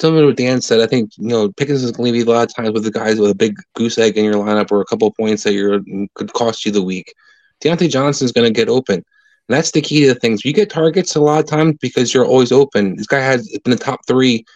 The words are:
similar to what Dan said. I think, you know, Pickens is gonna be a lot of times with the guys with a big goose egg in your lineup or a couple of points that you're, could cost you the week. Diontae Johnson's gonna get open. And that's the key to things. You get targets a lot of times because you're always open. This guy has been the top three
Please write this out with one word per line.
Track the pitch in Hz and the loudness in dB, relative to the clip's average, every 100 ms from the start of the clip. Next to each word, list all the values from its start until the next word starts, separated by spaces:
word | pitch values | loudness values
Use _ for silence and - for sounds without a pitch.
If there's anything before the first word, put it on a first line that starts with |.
similar | 160 160 | 2 4
to | 147 | 4
what | 117 | 2
Dan | 127 127 | 0 -2
said. | - 113 | 2 0
I | 113 | 2
think, | 123 107 - | 0 -2 -6
you | 110 | -4
know, | 117 104 | 0 -2
Pickens | - - 139 | -2 -2 -2
is | 127 | -2
gonna | 113 120 | -2 -2
be | 117 | 0
a | |
lot | 117 117 117 | 2 2 0
of | - | -2
times | 110 | -4
with | 107 | -2
the | 107 | -4
guys | 110 110 110 | -4 -2 2
with | 104 | 2
a | 98 | 2
big | 110 101 _ - | 0 -2 _ -6
goose | 117 117 | -4 0
egg | 110 107 | 0 2
in | |
your | 107 | 0
lineup | 104 104 104 101 | 0 0 0 0
or | 101 | 0
a | |
couple | 95 110 110 | -2 0 0
of | |
points | - 110 104 | 0 -2 -2
that | 107 | -2
you're, | 98 101 101 98 98 101 | 0 0 -2 -4 -8 -10
could | - 104 | -10 -8
cost | - 117 113 110 | -2 -4 -2 -4
you | |
the | 101 | -2
week. | 92 92 - _ _ _ _ _ | -4 -6 -10 _ _ _ _ _
Diontae | 151 170 170 | -2 0 0
Johnson's | 131 143 139 127 | 0 -2 0 -2
gonna | 120 117 | 2 2
get | 113 110 | 2 0
open. | 127 127 92 - _ _ _ - | 0 0 -4 -6 _ _ _ -2
And | 131 | -2
that's | 160 | 0
the | 160 | -2
key | 147 147 139 | 0 2 4
to | |
things. | 127 117 107 | 2 -2 -2
You | - | 0
get | 180 202 | 0 0
targets | 165 160 180 175 156 | 0 0 0 -2 0
a | |
lot | 147 151 | 2 2
of | 156 | 0
times | 151 160 147 | 0 0 0
because | 127 - 120 | -4 -2 0
you're | 131 | 2
always | 120 131 120 | 4 2 4
open. | 127 - 104 101 | 4 2 0 -2
This | 101 107 | -6 -4
guy | 139 | -2
has | 131 127 107 104 | 0 -2 -4 -8
been | 120 | -4
the | 117 | -4
top | - 127 - | -4 -8 -2
three | 127 131 113 - | 2 2 0 -6